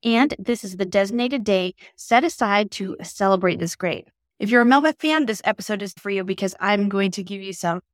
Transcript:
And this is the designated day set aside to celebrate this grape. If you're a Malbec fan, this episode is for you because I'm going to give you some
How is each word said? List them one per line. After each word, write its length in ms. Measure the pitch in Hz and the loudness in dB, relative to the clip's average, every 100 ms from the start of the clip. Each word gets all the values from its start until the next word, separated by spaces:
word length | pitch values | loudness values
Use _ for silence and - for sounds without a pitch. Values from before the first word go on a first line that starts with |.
And 300 | 233 226 285 - | 2 2 2 0
this 260 | 190 240 | -4 -4
is 120 | 196 185 | -4 -6
the 80 | |
designated 600 | 190 196 196 233 247 277 | 0 2 2 0 -2 -2
day 300 | 208 190 180 - - _ | 0 0 0 -8 -20 _
set 280 | - 233 | 2 2
aside 460 | 330 - 220 202 214 | 2 -2 0 2 0
to 220 | - 190 - | -4 -8 -8
celebrate 560 | 175 - 196 190 185 165 | -14 -2 2 4 2 0
this 160 | 170 | -4
grape. 360 | - 180 - - _ _ _ | -4 -6 -6 -10 _ _ _
If 120 | 208 | 2
you're 100 | 240 | 4
a 60 | 240 | 6
Malbec 340 | 269 311 311 | 6 4 0
fan, 240 | 311 311 | 0 0
this 160 | 262 214 - | 0 -2 -2
episode 340 | 214 202 208 | -4 -4 -6
is 140 | 202 | -6
for 160 | - 202 | -10 -4
you 120 | 196 | -4
because 320 | 185 190 196 - | -2 -2 -4 -4
I'm 300 | 190 208 202 | -2 0 0
going 200 | 196 196 | 0 -2
to 100 | 185 | -2
give 180 | 180 196 | -10 -10
you 140 | 196 | -10
some 260 | 185 175 175 _ | -6 -4 -4 _